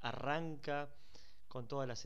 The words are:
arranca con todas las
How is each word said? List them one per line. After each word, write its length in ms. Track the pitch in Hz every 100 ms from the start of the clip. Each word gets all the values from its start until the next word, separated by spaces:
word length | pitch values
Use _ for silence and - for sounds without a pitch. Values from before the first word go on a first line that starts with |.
arranca 920 | 120 - 131 151 165 151 147 143 143 - - - - - -
con 200 | 127 117
todas 200 | 139 131
las 180 | 117